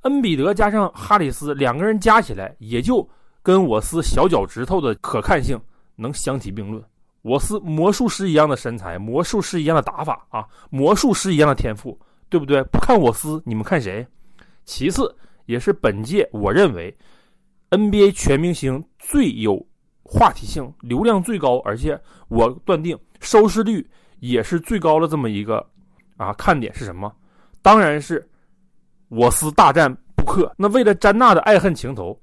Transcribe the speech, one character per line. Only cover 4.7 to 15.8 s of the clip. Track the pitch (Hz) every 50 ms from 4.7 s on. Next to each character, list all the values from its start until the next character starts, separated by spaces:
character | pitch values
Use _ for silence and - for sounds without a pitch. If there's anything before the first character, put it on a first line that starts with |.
| 185 185
的 | 147 120 107
可 | - - - - 117
看 | - - 196 151 123
性 | - 131 - - - _ _ _ _ _
能 | - 110 127
相 | 143 - - 135 135 135
提 | 101 101
并 | 95 110 101 101
论。 | 110 110 - _ _ _ _ _ _ _
我 | _ 113 127 139
司 | - - 208 208
魔 | 202 170 156 156 165 196
术 | 202 - 247 214
师 | - - 196 185
一 | 156
样 | 151 151 151
的 | 139
身 | - - 123 117
材， | 113 90 87 85
魔 | 92 104 110 120 151 170
术 | - - 208
师 | 175 - - 170
一 | 151
样 | 156 165
的 | 151
打 | 151 - - - 151
法 | 156 131 - _ _
啊， | - 110 107 - - - - -
魔 | - 131 135 160 214
术 | 208 - 269 190
师 | - - 190 175
一 |
样 | 147 151
的 | 151 135
天 | - - 120 107
赋， | 107 - 127 101 - - _ _ _ _ -
对 | - 165
不 | 143
对？ | 135 143 139 131
不 | - - -
看 | - - 254 214
我 | 147 117 107
司， | - - 151 156 156 -
你 | 120 110
们 | 110 107
看 | - 196 156
谁？ | 117 98 92 107 123 - _ - - - - - - - - - -
其 | - - - 131 175
次， | 196 - 262 - - - - - - _ -
也 | - 117 123
是 | - 202
本 | 202 -